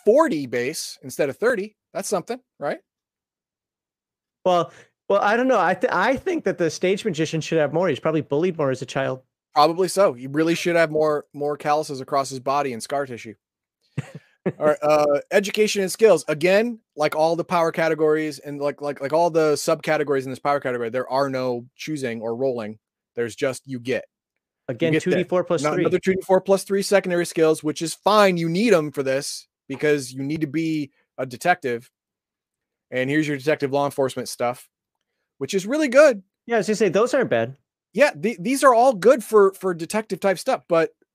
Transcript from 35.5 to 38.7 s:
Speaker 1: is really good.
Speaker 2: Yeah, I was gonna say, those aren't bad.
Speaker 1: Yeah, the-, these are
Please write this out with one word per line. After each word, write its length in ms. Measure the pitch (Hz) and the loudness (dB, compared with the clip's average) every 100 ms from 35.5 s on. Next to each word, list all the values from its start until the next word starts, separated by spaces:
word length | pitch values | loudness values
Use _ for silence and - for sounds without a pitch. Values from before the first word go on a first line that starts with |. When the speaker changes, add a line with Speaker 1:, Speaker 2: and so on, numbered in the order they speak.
Speaker 1:
is 120 | 196 196 | -4 -2
really 220 | 294 302 | -2 2
good. 360 | 254 302 208 - _ - | 6 6 4 -4 _ -2
Speaker 2:
Yeah, 100 | 233 | -2
I 20 | |
was 80 | 185 | 0
gonna 80 | 208 | 0
say, 140 | 208 | 2
those 240 | 190 240 | 2 2
aren't 160 | 285 165 | 2 0
bad. 260 | 117 117 - _ _ _ | 0 -2 -6 _ _ _
Speaker 1:
Yeah, 180 | 196 285 | 0 2
the-, 240 | 147 190 175 | 2 -4 -4
these 240 | 180 269 | -4 2
are 100 | 277 | 6